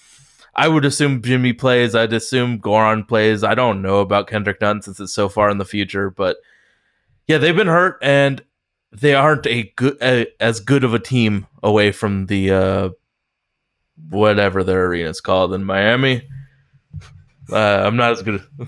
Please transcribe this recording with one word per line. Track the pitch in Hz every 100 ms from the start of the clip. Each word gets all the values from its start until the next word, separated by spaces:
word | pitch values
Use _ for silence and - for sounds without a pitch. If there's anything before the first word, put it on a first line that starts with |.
| _ _ _ _ _
I | - 151
would | 160
assume | 139 139 147 131
Jimmy | 113 127 123
plays. | 120 131 123 120
I'd | 113 113
assume | 113 - 131 123 117
Goran | 104 107 110 110 101
plays. | 113 107 107
I | 104
don't | 113 123 98
know | 95 98
about | 95 101 98
Kendrick | 110 104 95
Nunn | 104 104
since | 98 95
it's | 95
so | - 101
far | 110 104
in | 101
the |
future, | 95 104 98 98 98
but | 95 95 - _ _ _ _ _ _ _ _ -
yeah, | 151
they've | 151 170
been | 180
hurt, | 165 180 170
and | 139 139 139 135 - _ _ _ _
they | 104 147
aren't | 139 147 147 -
a | 120 101 -
good, | 131 -
a, | 123 123 113 -
as | 113 107
good | 101 139
of | 127
a | 113
team | - 127 110 104 - _
away | 101 107 104
from | 98 107 98 95
the, | 101 95
uh, | 95 95 95 95 92 _ _ _ _ _ _ _ _ _ - -
whatever | 92 107 104 101 95
their | 92 92 90
arena's | 87 82 -
called | - 92 92
in | 95
Miami. | 95 95 101 123 135 123 - - - _ _ _ _ - - - _ _ -
Uh, | 104
I'm | 107 101 98 117
not | 120
as | 113
good. | 98 98 - -